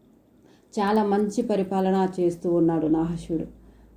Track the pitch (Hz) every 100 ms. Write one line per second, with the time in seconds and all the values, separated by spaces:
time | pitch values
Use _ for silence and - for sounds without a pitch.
0 | _ _ _ _ _ _ _ - 202 220
1 | 208 202 208 220 226 202 190 196 190 190
2 | 185 185 175 170 180 170 165 165 156 156
3 | 170 170 - 165 - - - - -